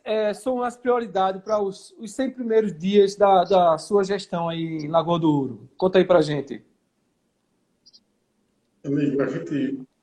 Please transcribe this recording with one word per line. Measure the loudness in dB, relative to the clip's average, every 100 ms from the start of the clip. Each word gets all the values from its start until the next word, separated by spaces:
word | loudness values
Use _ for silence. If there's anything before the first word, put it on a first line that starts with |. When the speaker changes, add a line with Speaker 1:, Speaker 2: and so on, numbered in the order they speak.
| -6
Speaker 1:
é, | -2 -2
são | -4 -4 -4
as | -6 -4
prioridades | -2 -2 -2 -2 -2 -2
para | -4 -2
os, | -2 -6 -16 -18
os | -12
cem | -6 -6
primeiros | -6 0 0 0 -2
dias | 2 4 4 4
da, | 4 4
da | 4 4 4 2
sua | 0 0 0
gestão | -2 -6 -6 -4
aí | -4
em | -6 -6 -2
Lagoa | -2 0 2
do | 2
Ouro? | 2 -2 -8 -16 -4
Conta | 2 2
aí | 4
pra | 4
gente. | 4 -2 -6 -12 -16 _ _ _ _ _ _ _ _ _ _ _ _ _ _ _ _ _ _ _ _ _ -6
Speaker 2:
Amigo, | -2 0 0
a | -2
gente | -4 -6 -4 -4 -6 -12 _